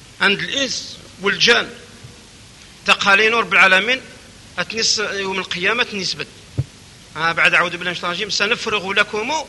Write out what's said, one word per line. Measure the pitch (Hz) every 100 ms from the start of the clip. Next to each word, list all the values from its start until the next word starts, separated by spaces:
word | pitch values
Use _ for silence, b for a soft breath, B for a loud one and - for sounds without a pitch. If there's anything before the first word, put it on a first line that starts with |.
| - -
عند | 277 302
الإنس | - 240 254 - - - - -
والجان. | 190 180 226 233 190 - - - - - - - - - - - -
تقالين | 196 202 196 220
رب | 233 196
العالمين | 185 190 190 208 262 - - - - - -
أتنس | 170 220 220 226
يوم | 202 196 190 190
القيامة | 180 175 185 226
تنسبت. | 233 208 175 147 147 - - - - - - - - 156
آه، | 165
بعد | 165 160
أعوذ | 175 175
بالله | 175
من | 180
الشيطان | 170 180
الرجيم. | 175 208
سنفرغ | - 208 175 226 214 185
لكم | 208 208 214 226 311